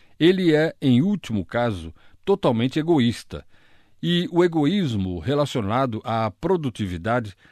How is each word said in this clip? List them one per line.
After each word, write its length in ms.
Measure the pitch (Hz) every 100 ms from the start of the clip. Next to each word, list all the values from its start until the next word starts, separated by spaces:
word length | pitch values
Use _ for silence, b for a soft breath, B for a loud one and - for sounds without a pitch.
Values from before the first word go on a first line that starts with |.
| b b
Ele 360 | 160 190 175
é, 200 | 151 160 -
em 220 | 143 120
último 420 | 185 208 - 107
caso, 480 | 85 117 120 95 82 - b b
totalmente 540 | - 196 156 117 127 160
egoísta. 640 | 156 165 117 107 - 78 - b b b b b
E 240 | 160 175 175
o 120 | 175
egoísmo 760 | 180 165 147 202 160 110 92 87
relacionado 840 | 80 143 143 135 98 120 135 110
à 260 | - 113 113
produtividade 1040 | - 170 185 143 - 101 87 95 123 107 - b